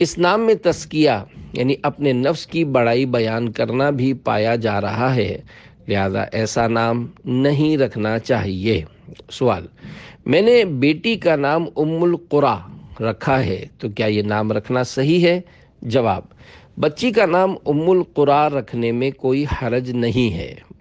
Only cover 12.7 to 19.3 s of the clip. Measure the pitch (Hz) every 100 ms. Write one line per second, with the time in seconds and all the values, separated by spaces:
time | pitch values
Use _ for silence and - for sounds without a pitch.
12.7 | - - - 110 107 - 135 110 90 -
13.7 | - 120 101 110 107 104 107 107 110 -
14.7 | 123 123 - 139 175 170 180 180 - _
15.7 | _ 120 127 113 90 - - - - -
16.7 | - 151 151 247 226 190 175 190 180 -
17.7 | 147 165 185 170 - 143 143 151 143 110
18.7 | 120 117 117 135 135 131